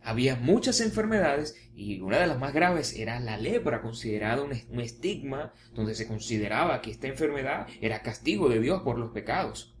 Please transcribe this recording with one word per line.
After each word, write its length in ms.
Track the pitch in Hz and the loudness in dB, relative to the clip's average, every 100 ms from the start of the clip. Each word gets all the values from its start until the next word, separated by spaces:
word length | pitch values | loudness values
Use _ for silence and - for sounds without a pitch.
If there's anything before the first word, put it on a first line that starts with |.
Había 320 | 113 113 131 127 | -2 2 2 4
muchas 460 | 123 226 262 233 | 6 6 6 2
enfermedades 720 | 226 214 214 220 160 143 151 - - | 2 0 2 4 4 2 -2 -10 -20
y 260 | - 101 95 | -12 -6 -6
una 180 | 95 127 | 0 2
de 80 | 175 | 4
las 120 | 131 | 0
más 140 | 131 | 0
graves 400 | 143 180 170 - - | 4 4 4 0 -4
era 240 | 110 123 | -4 -4
la 180 | 117 107 | -4 -2
lepra, 440 | 120 226 151 120 | 0 0 0 -2
considerada 640 | 113 113 113 107 104 127 | -4 -6 -4 -2 0 0
un 80 | 143 | -2
es-, 160 | 127 - | -6 -6
un 120 | 120 | -6
estigma, 680 | 117 - 180 202 135 135 156 - - | -6 -4 -4 -4 -6 -6 -8 -12 -12
donde 220 | - 107 110 | -4 -2 -2
se 120 | 113 | -4
consideraba 720 | 107 - 110 101 110 170 127 | -6 -2 -2 0 2 2 2
que 80 | 113 | -4
esta 160 | - 135 | -6 -6
enfermedad 580 | 135 156 143 131 139 110 - | 0 0 0 -2 -4 -6 -4
era 220 | 113 151 | -2 -2
castigo 460 | - 110 - 208 156 | -6 -2 -2 4 4
de 100 | 113 | 4
Dios 240 | 120 185 | 2 0
por 160 | 123 120 | 0 -2
los 100 | 113 | -4
pecados. 640 | 104 - 151 151 - - - | -6 -2 -2 -2 -6 -16 -20